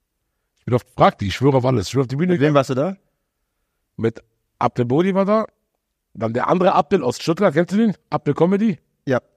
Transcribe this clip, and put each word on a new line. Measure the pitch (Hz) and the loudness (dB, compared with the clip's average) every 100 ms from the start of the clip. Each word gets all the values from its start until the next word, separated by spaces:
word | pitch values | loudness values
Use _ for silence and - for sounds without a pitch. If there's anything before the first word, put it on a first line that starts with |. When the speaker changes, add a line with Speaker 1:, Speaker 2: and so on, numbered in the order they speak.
| _ _ _ _ _ _ | _ _ _ _ _ _
Speaker 1:
Ich | - | -4
bin | |
auf, | 120 - - | -4 -4 2
frag | 185 - | 2 2
die, | 101 | -4
ich | |
schwöre | - 135 135 | 0 2 2
auf | |
alles. | 123 123 90 | 2 0 0
Ich | |
schwöre | 131 | -2
auf | 123 | -2
die | 135 | -2
Bühne. | 185 | -2
Speaker 2:
Mit | 175 | 2
wem | 151 | 2
warst | 143 131 | 2 0
du | |
da? | 127 175 190 _ _ _ _ _ _ _ _ _ - | -2 -4 -6 _ _ _ _ _ _ _ _ _ -6
Speaker 1:
Mit | 113 - - _ _ - | -6 -6 -14 _ _ -4
Abdel | - - | -4 -2
Bodi | 120 143 185 | 0 0 0
war | 190 | 0
da. | 196 220 - _ _ _ _ _ _ | 0 -2 -4 _ _ _ _ _ _
Dann | - 113 | -8 -4
der | 120 - | -2 0
andere | 185 180 | 2 2
Abdel | 165 - 190 | 2 0 0
aus | 123 - | -2 -4
Stuttgart, | - 165 196 | -4 0 0
kennst | 151 175 | 0 0
du | 202 | 0
den? | 226 - _ | 0 -2 _
Abdel | - 147 | -4 -2
Comedy? | 135 170 196 220 156 _ _ 135 | 0 0 2 -2 -4 _ _ -4
Speaker 2:
Ja, | 123 - | -4 -4